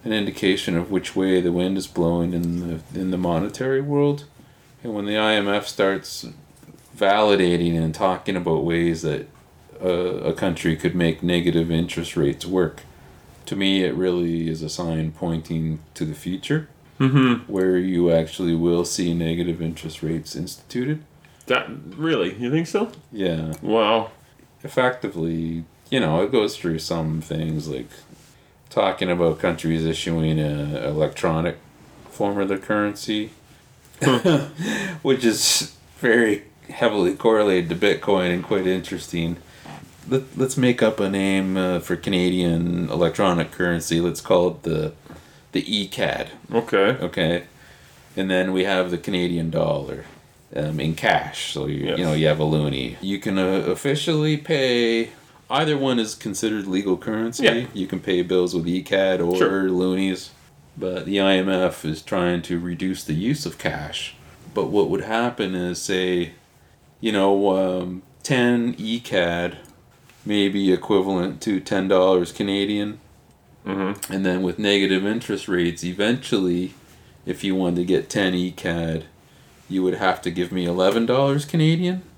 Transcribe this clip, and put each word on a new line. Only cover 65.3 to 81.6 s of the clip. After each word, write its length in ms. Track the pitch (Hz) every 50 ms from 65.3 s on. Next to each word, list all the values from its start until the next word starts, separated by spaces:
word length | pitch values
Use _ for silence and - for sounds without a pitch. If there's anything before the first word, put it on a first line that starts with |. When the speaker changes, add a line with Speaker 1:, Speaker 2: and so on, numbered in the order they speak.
| 120 - 107 92 92
Speaker 1:
is, 280 | 90 90 90 90 -
say, 500 | - - 98 92 92 92 90 90 87 80 - - _ _ _ _ _ _ _ _ _ _ _ _
you 100 | - 113
know, 460 | 107 98 95 98 98 98 101 101 92 95
um, 460 | 95 92 92 92 90 90 90 92 - _ _ _ -
ten 500 | - 143 127 120 120 123 120 117 120 - -
E 220 | 101 110 113 117
cad 580 | 120 - 120 95 87 87 85 87 87 85 - - - - - - _ _ _ _ _ - - _ -
may 240 | 107 104 104 101 98
be 240 | 95 101 98 95 92
equivalent 680 | 90 - - 107 98 95 98 95 90 87 95 69 71
to 180 | - 110 101 95
ten 280 | 92 - 104 98 95 95
dollars 440 | 98 92 92 95 95 90 87 80
Canadian. 680 | - - 107 101 98 98 101 101 104 104 104 104 107 - - - - - _ _ _ _ _ _ - _ _
Speaker 2:
Mm-hmm. 460 | 101 95 98 95 95 101 104 - - 95
Speaker 1:
And 120 | 95 95
then 180 | 95 90 92 95
with 160 | 90 - -
negative 460 | 107 101 101 98 98 95 95 95 95
interest 420 | 101 107 117 120 - 104 95 - -
rates, 360 | 95 87 87 87 85 80 -
eventually, 920 | 90 90 95 101 110 120 127 139 - - 101 95 90 87 87 90 92 - - - - - - - - - - -
if 180 | - 90 - -
you 120 | 98 95
wanted 220 | 92 92 87 87 87
to 80 | 90
get 240 | 90 92 87 - -
ten 260 | - - 101 92 92
E 160 | 90 90 90
cad, 540 | 85 - - 92 85 85 82 82 82 82 80 - - - _ _ - - - - - - - -
you 120 | 92 95
would 140 | 92 92 90
have 260 | - 101 92 92 - -
to 60 | 92
give 200 | 82 87 87 85
me 140 | 92 92 87
eleven 420 | 85 87 92 92 95 104 117 117 117
dollars 360 | 123 131 139 139 139 147 143
Canadian. 580 | - - 170